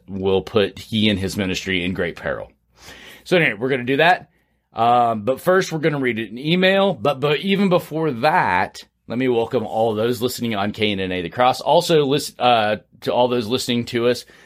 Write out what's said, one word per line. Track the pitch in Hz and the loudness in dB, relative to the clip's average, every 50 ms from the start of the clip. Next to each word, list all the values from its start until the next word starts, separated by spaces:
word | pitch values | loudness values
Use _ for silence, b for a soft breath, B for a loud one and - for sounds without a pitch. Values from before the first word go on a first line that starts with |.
| _ - | _ -12
will | 98 95 95 95 95 95 | -10 -4 -2 0 0 0
put | 95 - - 110 98 90 - - | 0 0 0 0 0 0 -4 -10
he | - - 113 110 104 107 | -12 -6 -2 0 0 0
and | 104 90 | 0 0
his | 98 92 85 | -2 -4 -4
ministry | 104 98 92 92 - - 95 92 90 87 | -4 -4 -2 -4 -4 -4 -4 -4 -2 -2
in | 92 92 | -4 -4
great | 90 90 85 - | -4 -4 -6 -6
peril. | - - 80 64 53 - - _ _ _ _ B B B B B B B B B B B | -6 -6 -6 -6 -6 -8 -14 _ _ _ _ B B B B B B B B B B B
So | - 175 | 0 2
anyway, | 175 156 131 107 98 | 2 2 2 0 -2
we're | 123 131 | -2 -2
gonna | 143 123 120 | -2 -2 -2
do | 123 139 139 | -2 0 2
that. | 156 175 180 - - - _ _ _ _ _ _ _ _ _ | 4 4 2 2 -2 -10 _ _ _ _ _ _ _ _ _
Um, | - 113 120 120 123 120 117 113 110 101 | 0 2 4 4 4 4 2 0 -2 -2
but | 123 131 - - | -2 -4 0 0
first, | 180 185 190 180 - | 2 2 2 0 -2
we're | 165 156 | -4 -2
gonna | 143 160 151 143 | -2 -2 0 0
read | 131 123 113 110 | -2 -2 -2 -2
an | 113 95 107 123 | -6 -8 -10 -8
email. | 143 156 175 185 185 185 196 196 196 202 175 | -2 0 2 2 4 2 4 4 2 2 0
But, | - 101 143 139 131 | 0 -2 -2 -2 0
but | 143 147 151 147 | 0 0 0 0
even | - 196 196 185 202 190 | 0 0 0 2 2 4
before | 175 165 - - 147 160 160 151 127 | 2 2 0 -2 -4 -4 -2 -2 -2
that, | 113 127 151 170 180 139 104 90 95 98 - - - - - _ _ _ | 0 0 2 2 2 2 2 2 0 0 -2 -4 -12 -20 -20 _ _ _
let | - 113 120 | -8 -4 -2
me | 131 127 | 0 2
welcome | 120 113 117 113 - 120 110 | 2 2 0 0 0 -2 -2
all | - 95 110 113 117 110 | -2 -2 0 0 0 0
those | 107 113 120 123 101 | 0 0 0 0 -2
listening | 120 123 - - 120 117 110 | -2 -4 -4 -4 -4 -4 -2
on | 98 101 107 101 | -2 -2 -4 -2
K | - 110 104 101 | -2 -2 0 0
N | 98 | -2
N | 95 92 | -2 -4
A | 92 92 85 | -4 -4 -4
The | 85 | -6
Cross. | - 123 123 127 - - - | -2 2 2 2 2 2 0
Also, | - 147 175 165 - 170 151 147 | 2 2 2 4 4 4 4 4
list-, | 131 139 143 139 - - - | 2 0 -2 -2 -6 -6 0
uh, | 120 123 120 113 104 107 107 104 - _ _ _ | 2 4 4 4 2 0 0 -2 -6 _ _ _
to | - 131 104 | -4 -2 2
all | 120 123 120 | 2 2 2
those | 123 123 110 | 0 -2 -2
listening | 101 127 123 - - 120 120 117 | -2 -4 -4 -2 -2 -2 -2 -2
to | - 127 117 117 123 | -2 -2 0 0 2
us, | 120 - - B B B B | 0 0 -4 B B B B